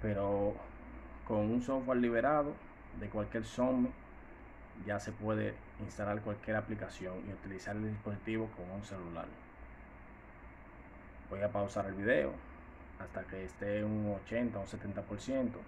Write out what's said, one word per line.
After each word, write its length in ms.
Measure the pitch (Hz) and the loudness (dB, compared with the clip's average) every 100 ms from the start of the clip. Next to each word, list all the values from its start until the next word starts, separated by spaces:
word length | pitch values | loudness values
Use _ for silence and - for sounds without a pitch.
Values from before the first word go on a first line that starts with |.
Pero 500 | 113 101 101 101 101 107 - - - - - - - | 2 2 4 6 4 2 -6 -10 -10 -10 -10 -10 2
con 120 | 110 | 4
un 240 | 107 120 | 6 4
software 340 | 123 135 123 123 | 4 2 4 6
liberado 560 | 120 117 135 151 147 156 - - - - | 8 8 8 6 6 0 -10 -14 -10 -6
de 100 | 104 | -2
cualquier 340 | 107 104 117 | 0 0 0
Xiaomi 460 | 110 - 127 127 123 - - - - - - - - - 95 | -2 2 4 6 4 2 -12 -14 -14 -14 -14 -14 -14 -8 -2
ya 140 | 101 | 0
se 120 | - | -2
puede 440 | 107 107 107 107 107 - - | -4 2 2 2 -2 -10 -8
instalar 420 | 104 - 104 104 | -8 -2 0 0
cualquier 360 | 107 101 - 107 | 0 -4 2 0
aplicación 580 | 104 107 95 - 92 92 95 | 2 -4 -4 -4 -6 -4 -6
y 60 | |
utilizar 420 | 92 98 95 - 104 | -6 -6 -6 -4 -2
el 140 | 107 | 0
dispositivo 600 | 107 - 98 113 110 110 110 | -2 -2 -4 0 0 0 -4
con 140 | 90 | -6
un 140 | 98 | -6
celular. 420 | 101 95 87 82 85 - - - - - - - - - - - - - - - - - - - - | -6 -6 -6 -6 -6 -10 -16 -14 -14 -14 -16 -16 -16 -16 -16 -16 -16 -16 -16 -16 -16 -16 -14 -14 -8
Voy 100 | 98 | 0
a 80 | 101 | 2
pausar 380 | 104 101 - 98 | 2 2 2 0
el 80 | 95 | 2
video 380 | 101 139 69 - - - - - - - | 4 6 4 -2 -10 -14 -14 -14 -14 -10
hasta 240 | - - | -6 -6
que 220 | 92 95 95 | -6 -6 -6
esté 340 | - 101 104 | -4 0 2
en 60 | 104 | 4
un 300 | 107 104 98 | 2 2 0
ochenta 440 | - 113 120 104 | 0 2 2 0
o 80 | 98 | -4
setenta 340 | 104 107 98 | -4 -4 -4
por 180 | 98 101 | -4 -4
ciento 400 | - 135 123 - | 0 2 2 0